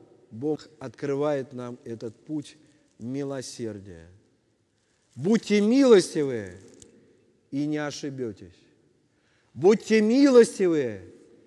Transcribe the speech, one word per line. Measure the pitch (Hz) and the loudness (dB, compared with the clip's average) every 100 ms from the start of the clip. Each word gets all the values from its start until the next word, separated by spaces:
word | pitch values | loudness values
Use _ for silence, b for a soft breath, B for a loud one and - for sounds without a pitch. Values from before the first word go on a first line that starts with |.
| - _ _ | -20 _ _
Бог | 110 147 147 - - | -10 -8 -8 -10 -18
открывает | 131 - 143 139 147 143 127 | -18 -10 -6 -4 -2 -4 -6
нам | 123 123 123 120 | -12 -14 -14 -14
этот | 113 120 - - | -12 -14 -16 -12
путь | 156 - - b b b - | -12 -12 -20 b b b -16
милосердия. | 117 135 139 135 120 - 113 104 98 85 85 98 _ _ _ _ _ _ _ _ _ 120 | -12 -10 -8 -10 -12 -12 -12 -12 -16 -20 -20 -20 _ _ _ _ _ _ _ _ _ -6
Будьте | 160 220 - 208 | 0 0 2 0
милостивы | 208 262 262 208 - 160 143 117 98 90 - - - _ _ _ _ _ _ | 2 4 8 6 6 -2 -4 -4 -10 -16 -20 -20 -20 _ _ _ _ _ _
и | 139 147 | -6 -4
не | 151 | -4
ошибетесь. | 147 - 147 135 120 98 90 _ _ _ _ _ _ _ _ _ _ | -6 -8 -10 -8 -10 -10 -18 _ _ _ _ _ _ _ _ _ _
Будьте | - 175 220 - 220 | 0 4 4 4 2
милостивы | 214 254 285 247 233 - 185 156 123 98 92 - - _ | 4 4 6 8 6 4 0 0 -2 -6 -16 -20 -20 _